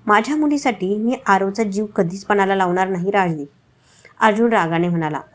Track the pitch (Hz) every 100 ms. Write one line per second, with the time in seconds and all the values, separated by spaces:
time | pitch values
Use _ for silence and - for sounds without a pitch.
0 | - 208 226 302 302 285 277 202 185 208
1 | 226 254 - 196 196 196 220 196 208 208
2 | 175 196 - 202 190 190 185 180 185 185
3 | 185 202 180 160 143 _ _ _ _ _
4 | - _ 226 208 233 220 165 165 175 170
5 | 160 147 -